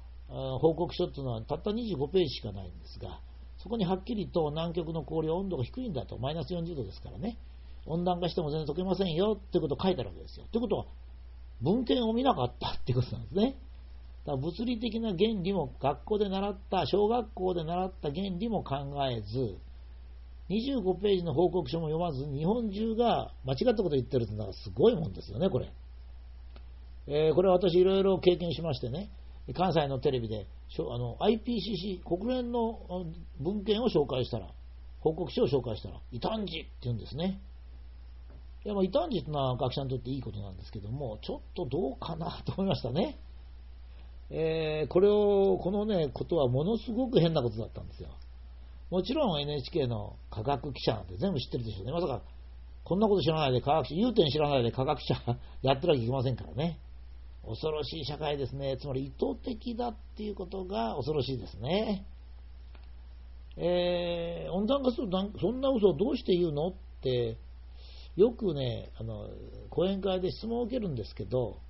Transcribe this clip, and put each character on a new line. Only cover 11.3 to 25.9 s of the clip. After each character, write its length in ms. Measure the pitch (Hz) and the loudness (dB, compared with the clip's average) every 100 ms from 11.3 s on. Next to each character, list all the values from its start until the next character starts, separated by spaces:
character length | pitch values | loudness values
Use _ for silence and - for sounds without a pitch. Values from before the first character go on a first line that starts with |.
| - - - | -14 -14 -2
文 220 | 123 226 240 | 2 4 4
献 180 | 262 | 4
を 100 | 226 | 4
見 100 | 233 | 4
な 120 | 269 156 | 4 4
か 80 | |
っ 100 | 123 - | 2 0
た 100 | - | -2
っ 160 | - - | 0 2
て 80 | |
こ 80 | 123 | 2
と 100 | - | 2
な 80 | 104 | -2
ん 40 | |
で 60 | - | -2
す 60 | 175 | 2
ね。 220 | 254 - - - - - - - - | 2 2 -10 -14 -16 -16 -14 -10 -4
だ 80 | |
か 0 | |
ら、 40 | 139 | -2
物 280 | 156 170 233 | -2 -2 -2
理 140 | 226 | -2
的 200 | 233 226 | -2 -2
な 100 | 226 | 0
原 100 | 170 214 214 | 4 4 4
理 120 | 170 | 0
も、 200 | 196 131 - | 0 -2 0
学 220 | 135 156 | 0 0
校 140 | - 208 | 0 0
で 120 | 208 | 2
習 200 | 190 202 | 0 -2
っ 80 | 202 - | -4 -2
た、 160 | 185 147 | 0 4
小 220 | 196 208 | 4 6
学 260 | 240 220 | 4 0
校 200 | - 185 | -2 0
で 100 | 170 | 0
習 220 | 160 175 185 | 0 0 -2
っ 60 | - | -2
た 100 | 151 | -4
原 180 | 147 196 175 | -2 -2 -2
理 100 | 233 | 0
も 160 | 190 | -2
考 120 | 123 135 139 143 135 | 0 -4 -2 -2 0
え 120 | 117 | -2
ず、 360 | 101 120 113 90 - - - - - - - - - | -2 -2 -2 -4 -12 -14 -14 -16 -16 -16 -16 -12 -4
二 140 | 208 | -2
十 160 | 269 269 | 0 0
五 160 | 185 180 | 0 2
ペ 140 | 208 | 4
ー 80 | 190 | 4
ジ 60 | |
の 100 | 170 | 2
報 160 | 135 180 | 4 4
告 200 | 175 127 | 2 -2
書 100 | 160 | -2
も 80 | 156 | 0
読 120 | 160 | 0
ま 140 | 175 | 0
ず、 120 | 131 147 | -2 -4
日 200 | 139 160 | 0 2
本 240 | 240 220 | 2 0
中 260 | 196 226 220 | -2 0 2
が 380 | 233 151 - - | 4 4 0 -4
間 100 | 127 | -2
違 20 | 139 | 2
っ 20 | 247 220 | 4 4
た 80 | |
こ 0 | |
と 60 | 180 | 4
言 140 | 139 | 2
っ 0 | |
て 140 | 117 131 | 2 2
る 60 | |
っ 40 | 104 | 0
て 60 | |
の 140 | 107 104 | -2 -6
は 60 | |
す 160 | 92 101 | -8 -6
ご 160 | 92 214 | 6 6
い 60 | 220 | 6
も 140 | 95 | 2
ん 40 | |
で 80 | - | -6
す 100 | - | -6
よ 80 | 104 | 0
ね、 100 | 190 | 2
こ 100 | - | 2
れ。 140 | - - - | -2 -10 -16